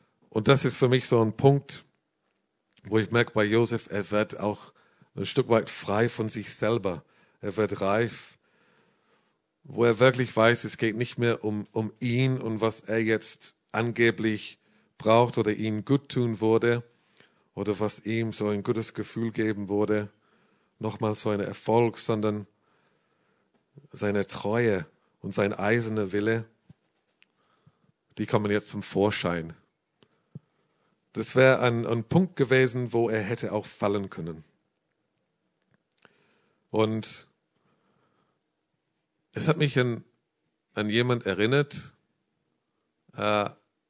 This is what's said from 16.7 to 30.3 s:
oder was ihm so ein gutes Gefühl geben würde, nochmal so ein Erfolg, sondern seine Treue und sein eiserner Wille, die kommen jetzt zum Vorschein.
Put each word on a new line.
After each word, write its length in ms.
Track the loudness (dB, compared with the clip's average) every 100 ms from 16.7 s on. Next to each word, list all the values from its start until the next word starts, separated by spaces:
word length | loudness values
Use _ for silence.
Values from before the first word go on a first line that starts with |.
| 0 -4 _ _ _ _ _ _
oder 240 | -6 -4 -2
was 280 | -2 -4 -4
ihm 260 | -4 -4
so 160 | -4 -2
ein 140 | -2
gutes 320 | -2 -2 -4
Gefühl 380 | -8 -8 -4 -4
geben 360 | -2 -2 -2 -2
würde, 400 | 0 2 0 -2 -10 _ _ _ _ _ -10
nochmal 360 | -8 -4 -4
so 140 | -2 -2
ein 120 | -2
Erfolg, 580 | -4 -6 0 2 2 0
sondern 480 | -4 -2 -2 -2 -8 _ _ _ _ _ _ _ _ _ _ _ _ -20 -20
seine 340 | -6 -2 0 -2
Treue 600 | -4 -2 0 2 0 -4 _ _ _
und 140 | -8
sein 180 | -2 -2
eiserner 600 | -2 0 0 0 -4 -2
Wille, 340 | -2 0 -2 -4 _ -20 _ _ _ _ _ _ _ _ _ _ _ _ _ _ -8
die 80 |
kommen 260 | -2 0 2
jetzt 180 | 0 -2
zum 140 | -8
Vorschein. 720 | -4 0 2 2 -2 -4 -6 -14 _ _ _ _ _ _ _